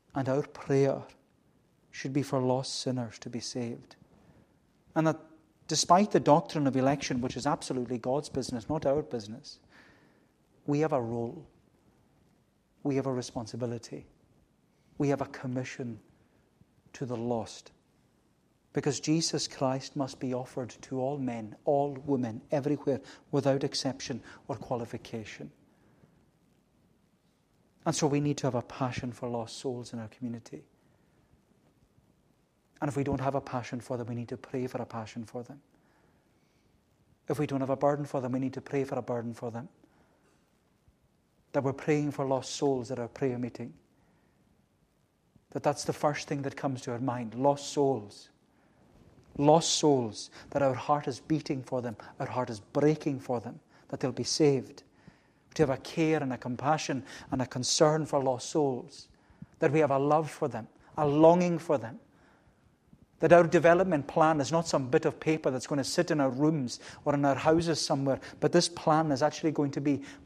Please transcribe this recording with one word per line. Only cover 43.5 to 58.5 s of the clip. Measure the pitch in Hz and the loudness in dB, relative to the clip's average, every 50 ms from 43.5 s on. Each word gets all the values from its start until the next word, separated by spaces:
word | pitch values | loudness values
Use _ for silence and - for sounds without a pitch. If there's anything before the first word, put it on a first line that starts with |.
| - - 117 139 165 - _ _ _ _ _ _ _ _ _ _ _ _ _ _ _ _ _ _ _ _ _ _ _ _ _ _ _ _ _ _ _ - _ _ | -8 -10 -12 -14 -14 -18 _ _ _ _ _ _ _ _ _ _ _ _ _ _ _ _ _ _ _ _ _ _ _ _ _ _ _ _ _ _ _ -20 _ _
That | - 143 - | -10 0 0
that's | 151 139 - - | 0 0 0 -2
the | - 143 | -4 -4
first | - - 151 143 - - | 0 0 0 0 0 -4
thing | - 156 139 135 | -6 -6 -4 -4
that | 139 135 | -6 -6
comes | - - 143 131 120 | -4 -4 -4 -4 -4
to | - 135 | -6 -6
our | 120 113 | -6 -4
mind, | 131 135 120 123 120 110 107 | -2 -2 -2 -4 -6 -8 -4
lost | 120 135 143 139 139 - - | 2 4 4 4 2 -2 -4
souls. | - 151 143 135 135 113 101 101 - - - - _ _ _ _ _ _ _ _ _ _ _ _ _ - - - - - - - - | 0 2 2 2 2 0 -4 -8 -16 -20 -20 -20 _ _ _ _ _ _ _ _ _ _ _ _ _ -20 -20 -20 -20 -20 -20 -14 -4
Lost | - 143 147 151 165 160 - | 4 6 8 8 8 6 2
souls, | - - - 151 143 131 120 110 101 - - - - - - - | 0 4 4 4 4 4 2 -2 -4 -8 -14 -14 -16 -20 -20 -6
that | - 143 143 | -2 2 2
our | - - | 2 2
heart | 117 - - 147 147 147 147 | 0 0 0 0 0 0 -4
is | 123 - | -6 -8
beating | - - 156 147 143 - 156 131 120 | -2 -2 -2 -2 0 -2 -4 -6 -4
for | - 135 127 117 | -4 -4 -4 -4
them, | 120 110 - - - - - | -4 -6 -8 -14 -18 -10 -8
our | 139 110 | -8 -4
heart | 107 127 123 120 | -2 -2 -2 -2
is | 117 104 | -4 -10
breaking | - - - 143 143 151 156 151 - 156 139 123 | -12 -4 0 4 4 4 4 4 0 -4 -4 -4
for | - - 127 117 | -4 -4 -4 -4
them, | 98 120 - - - _ _ - - - | -4 -6 -12 -14 -18 _ _ -20 -14 -12
that | - - | -8 -4
they'll | - 131 123 | -4 -4 -2
be | - 120 | -2 -4
saved. | - - - 160 143 139 127 113 - - - - _ _ _ _ - - _ _ _ _ _ _ _ - | -4 0 4 4 4 4 4 0 -6 -12 -20 -20 _ _ _ _ -20 -20 _ _ _ _ _ _ _ 0
To | - 156 | 2 2
have | 127 | 2
a | 135 - | 2 -2
care | - - - 170 160 156 156 156 147 | -6 -8 -2 0 2 2 2 2 0
and | 131 127 | -2 -4
a | 117 | -6
compassion | - 127 123 113 127 143 156 147 - - - 127 - - - - - - - | -6 -8 -8 -2 0 0 0 0 0 -2 -4 -4 -6 -8 -14 -18 -8 -6 -2
and | 131 123 | -2 -2
a | |
concern | - - 131 123 - - - 165 151 156 160 151 | -2 -4 -4 -2 -2 4 6 6 6 6 4 0
for | 131 - 143 131 | 0 0 0 2
lost | 131 127 117 - | 2 0 -2 -4
souls, | - | -2